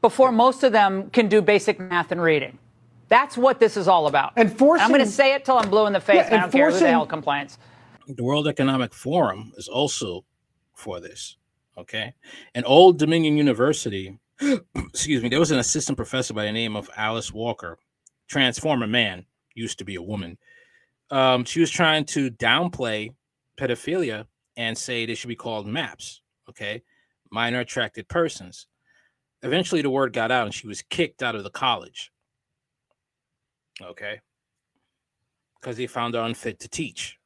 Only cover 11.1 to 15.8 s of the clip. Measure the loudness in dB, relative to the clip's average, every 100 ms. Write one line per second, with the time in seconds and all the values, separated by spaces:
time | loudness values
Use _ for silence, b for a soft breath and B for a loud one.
11.1 | -18 -18 -20 _ _ _ -20 -14 -12 -12
12.1 | -14 B B B -10 6 10 10 8 2
13.1 | 2 2 2 2 2 0 0 -4 -8 -10
14.1 | -16 _ _ -2 -2 -4 -12 -10 -8 -2
15.1 | -2 0 0 2 2 0 -2